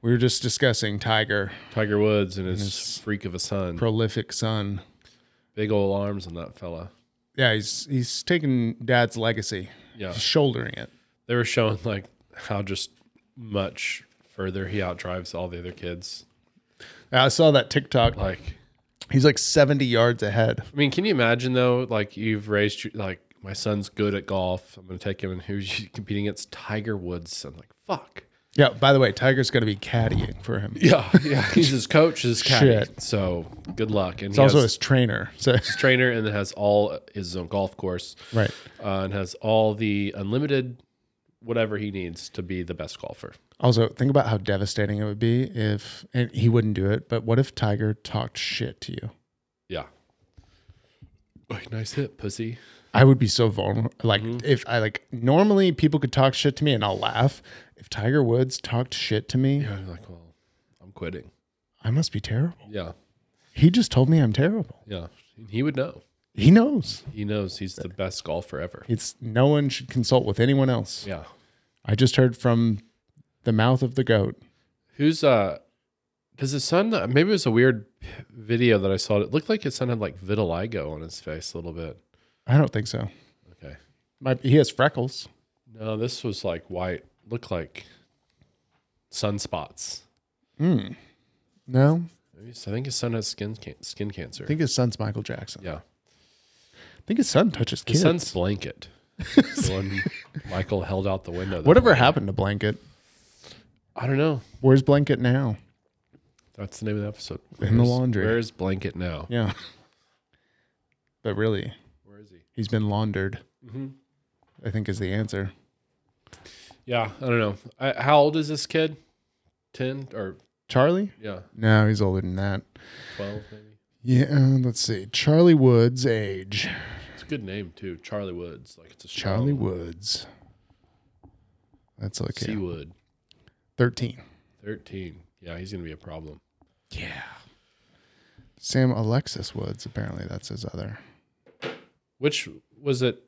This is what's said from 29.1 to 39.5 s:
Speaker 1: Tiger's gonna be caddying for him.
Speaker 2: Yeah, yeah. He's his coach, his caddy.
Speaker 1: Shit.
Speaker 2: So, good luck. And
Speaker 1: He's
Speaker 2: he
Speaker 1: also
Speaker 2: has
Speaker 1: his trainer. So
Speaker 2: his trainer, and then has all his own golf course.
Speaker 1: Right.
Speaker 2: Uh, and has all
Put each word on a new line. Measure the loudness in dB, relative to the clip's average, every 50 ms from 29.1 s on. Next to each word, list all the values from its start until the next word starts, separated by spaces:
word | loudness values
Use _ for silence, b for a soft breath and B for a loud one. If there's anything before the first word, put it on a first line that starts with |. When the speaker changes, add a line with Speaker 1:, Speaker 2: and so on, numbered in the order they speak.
Speaker 1:
Tiger's | 2 2 2 2 2 2 0 0
gonna | 0 0 0
be | 0 -2 -4
caddying | -6 -4 -2 0 0 2 0 0 -2 -4 -6 -10 -8
for | -6 -6 -6
him. | -6 -6 -4 4
Speaker 2:
Yeah, | 6 6 6 6 4 6 6 6 6
yeah. | 6 0 0 0 2 4
He's | 6 6 6
his | 4 0 -2 2
coach, | 6 6 6 6 4 0
his | 0 0 0 0 2
caddy. | 4 6 6 8 6
Speaker 1:
Shit. | 6 4 2 -2 -6 -12
Speaker 2:
So, | -6 -4 -2 0 0 0 -2 -4 -6 -10 -14 -16 -14 -14 -6
good | -6 -4 -2
luck. | 0 0 0 -2 -4 -8
And | -8 -4
Speaker 1:
He's | 4 6
Speaker 2:
he | 6
Speaker 1:
also | 8 8 6
Speaker 2:
has | 6
Speaker 1:
his | 4 2 -2
trainer. | 0 2 4 4 4 2 0 -4 -6 -8 -10 -2
So | 2 4 4 4
Speaker 2:
his | 4 0 -4
trainer, | 2 4 4 4 6 4 2
and | 2 0 -2
then | -2 -2
has | -2 -4 -4 -4
all | 0 2 4 6 6 4 2 -2 -8 _ -12 _
his | -10 -10 -8 -8
own | -8 -8 -4
golf | -2 -2 -2 -2 -4
course. | -6 -6 -6 -6 -6 -8 -12 -18 B B B
Speaker 1:
Right. | B 2 2 2 B B B B B B
Speaker 2:
Uh, | -6 -4 -4 -2 -4
and | -4 -4
has | -4 -6 -6 -10
all | -6 0 2